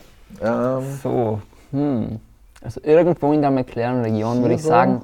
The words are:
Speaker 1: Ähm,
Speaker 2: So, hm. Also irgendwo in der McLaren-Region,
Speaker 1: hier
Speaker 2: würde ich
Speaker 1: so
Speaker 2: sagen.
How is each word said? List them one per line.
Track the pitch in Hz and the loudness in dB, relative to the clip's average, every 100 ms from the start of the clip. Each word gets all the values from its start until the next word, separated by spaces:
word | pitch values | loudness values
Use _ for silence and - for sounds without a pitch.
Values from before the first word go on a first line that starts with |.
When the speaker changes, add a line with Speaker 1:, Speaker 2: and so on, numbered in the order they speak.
| - - - - | -20 -20 -20 -6
Speaker 1:
Ähm, | 104 120 123 131 135 139 | -4 -2 -2 -4 -6 -8
Speaker 2:
So, | 127 127 113 107 - - - | -4 -2 -2 -4 -8 -20 -8
hm. | 139 147 123 107 110 - _ - - | -4 -2 -2 -4 -8 -14 _ -20 -16
Also | 117 - | -14 -6
irgendwo | 151 160 165 156 147 | 4 4 4 2 2
in | 151 | 2
der | 143 | 2
McLaren-Region, | 131 123 117 117 127 113 107 110 | 0 -2 -4 -2 -2 0 0 0
Speaker 1:
hier | 123 | 0
Speaker 2:
würde | 120 | 2
ich | 120 | 2
Speaker 1:
so | - | 2
Speaker 2:
sagen. | 120 127 123 | 4 4 0